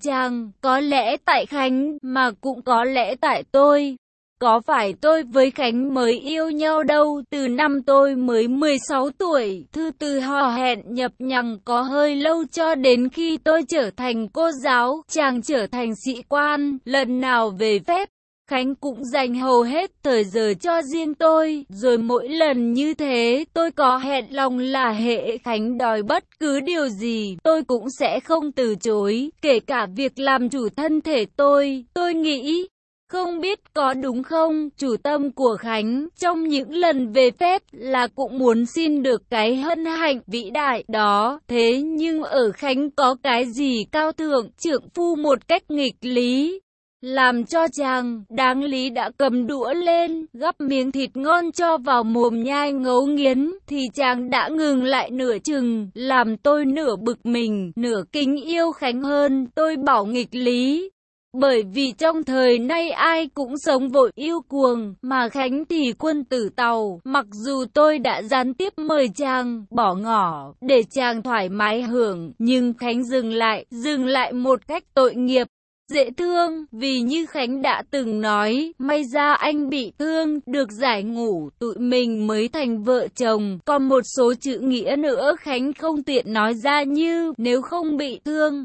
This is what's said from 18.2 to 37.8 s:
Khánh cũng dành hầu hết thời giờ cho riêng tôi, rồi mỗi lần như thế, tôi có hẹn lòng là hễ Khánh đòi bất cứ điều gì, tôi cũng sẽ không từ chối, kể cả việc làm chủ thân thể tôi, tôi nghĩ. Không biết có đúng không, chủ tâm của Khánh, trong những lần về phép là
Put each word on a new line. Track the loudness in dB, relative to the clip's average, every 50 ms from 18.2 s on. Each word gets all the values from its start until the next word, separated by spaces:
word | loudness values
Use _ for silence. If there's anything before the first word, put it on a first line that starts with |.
| _ _ _ _ _ -6
Khánh | -4 -2 -2 -2 -4
cũng | -4 -6 -8 -8 -8 -6
dành | -4 -2 0 0 0 -2
hầu | -2 2 4 4 4 4
hết | 4 2 -2 -2 -4 _ _ 0
thời | 2 2 2 2
giờ | 0 0 0 0 0 0 -2
cho | -2 0 0 0 0
riêng | -2 -4 -4 -4 -4 -2
tôi, | 2 4 4 6 4 4 2 -2 -4 -8 -10
rồi | -8 -2 2 2 2 2
mỗi | 2 0 0 0 -2 -2
lần | 0 2 2 2 2 2 0 0 0
như | 0 0 -2 -2
thế, | -2 -2 -2 0 2 2 2 2 0 -2 -2 -2
tôi | -2 -2 0
có | 0 2 2 4 2 2
hẹn | 0 -2 -4 -4 -4 -4
lòng | -4 -2 0 0 0 -2
là | -2 -2 0 0 0 0
hễ | 0 0 0 0 0 -2 -2 -4 -6 -6
Khánh | -4 -4 -4 -2 -2 -2 -2 -2
đòi | 0 0 0 0 0
bất | 0 -2 -2 -2 _ _ -4
cứ | -2 0 0 0
điều | -2 -2 -2 -2 -2 -2
gì, | -4 -4 -4 -4 -4 -4 -4 -6 -6 -2 2
tôi | 2 2 2 2
cũng | 0 -2 -2 -2 -4 -4 -2
sẽ | -2 0 0 -2
không | -2 -2 -2 -2 -2 -2 -2
từ | -2 0 0 0
chối, | -2 -2 0 0 0 0 0 0 -2 -4 -6 -8 _ 2
kể | 2 2 2
cả | 2 -2 -2 -4 -4 -4 -4
việc | -4 -4 -4 -4 -2
làm | 0 2 2 2 2 0
chủ | -2 -4 -4 -4 -4
thân | -2 -2 0 0 0
thể | 0 0 0 0 0 0 _
tôi, | 2 4 6 6 4 4 2 -2 -6 -8 _ -4
tôi | -2 -2 0 0
nghĩ. | 0 0 0 0 -2 -2 -2 -2 -2 -4 -6 _ _ _ _ _ _ _ -10
Không | -6 -4 -4 -4 -4 -4
biết | -4 -4 -4 -6 _ _ -4
có | 0 0 0 0
đúng | -2 -2 -4 -4 -4 -4
không, | -2 0 2 2 2 2 0 -4 -6 -6 -6
chủ | -4 -2 -2 -2 0
tâm | 0 0 0 0 -2
của | 0 2 2 2 2 0
Khánh, | -4 -4 -2 -2 -2 -2 -2 -4 -4 -6 -8 -4
trong | -2 0 0 0 0
những | 0 0 -2 -2 -4 -2
lần | 0 2 2 2 2 0 0 4
về | 4 4 4
phép | 4 2 2 2 2 2 -2 _ -16
là | -12